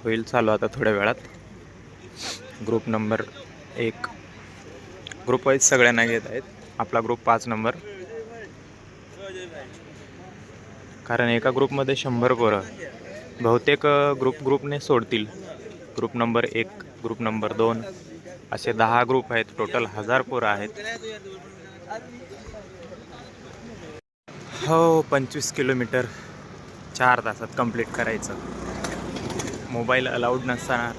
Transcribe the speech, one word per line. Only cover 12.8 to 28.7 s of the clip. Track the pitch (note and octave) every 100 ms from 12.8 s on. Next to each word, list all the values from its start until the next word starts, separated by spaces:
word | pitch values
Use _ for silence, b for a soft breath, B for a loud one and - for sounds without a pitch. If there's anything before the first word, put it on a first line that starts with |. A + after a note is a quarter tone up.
| - - - - - -
बहुतेक, | A#2 A#2+ C3 C#3+ D3
अ, | C#3+ C#3+ C#3
ग्रुप, | C3 B2 C3+
ग्रुपने | C#3 C#3+ C#3+
सोडतील. | - C3 G#2+ A#2 G#2+ - - - - - - -
ग्रुप | A2+ B2
नंबर | A#2 A#2
एक, | A#2 A2 A#2 - - -
ग्रुप | A#2 A2+
नंबर | A#2 A2 G#2+
दोन, | G#2+ A2+ A2+ G#2+ - - - - - -
असे | - -
दहा | A2 A2 A#2
ग्रुप | A#2+ C3 B2
आहेत. | A#2 A2 -
टोटल | G#2 B2 A2+
हजार | G#2 G#2 B2+
पोरं | C3 B2+ A2+
आहेत. | G2+ G#2 G#2+ G#3 A#3 A3 G#3+ G3 F#3+ F#3+ G3 - - F3 A3 A#3 A#3+ G3+ G3+ - A3 G3 F#3+ G3+ F#3+ A3+ - - - G#3 - A#3 G#3+ D#3+ D#3 _ _ - - - - -
हो, | E3 E3 D#3+
पंचवीस | D3+ C#3+ B2+ D3+ -
किलोमीटर | - C3 C3 A#2+ B2+ A#2+ G2 B B - - - - - -
चार | B2+ B2 A2+
तासात | G#2+ A2+ -
कंप्लीट | A#2+ A2+ A2+
करायचं. | - A2+ A2 - F#2+ - - -